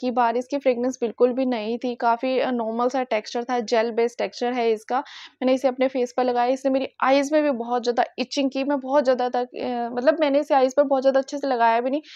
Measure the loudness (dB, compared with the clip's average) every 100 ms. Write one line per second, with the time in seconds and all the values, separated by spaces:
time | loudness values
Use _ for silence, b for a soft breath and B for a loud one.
0 | -2 0 0 0 -4 -2 0 0 -2 -4
1 | -6 2 2 2 -2 -2 -4 -4 -4 -2
2 | 0 0 0 0 0 -2 -2 -2 -2 -2
3 | -2 -4 -4 -6 -4 -4 0 0 0 0
4 | -2 -2 -6 -4 -4 0 0 -2 -2 -4
5 | -4 -14 -20 _ 0 2 0 0 -2 0
6 | -2 0 0 0 0 0 0 0 -2 -2
7 | 2 2 4 2 2 0 -2 -2 0 0
8 | -2 -4 -6 -2 -2 -2 -2 -2 0 2
9 | 2 2 0 -2 -4 -6 -6 -4 -4 0
10 | 2 2 2 2 2 2 4 2 2 2
11 | 2 2 0 -4 -4 2 2 2 0 -4
12 | -6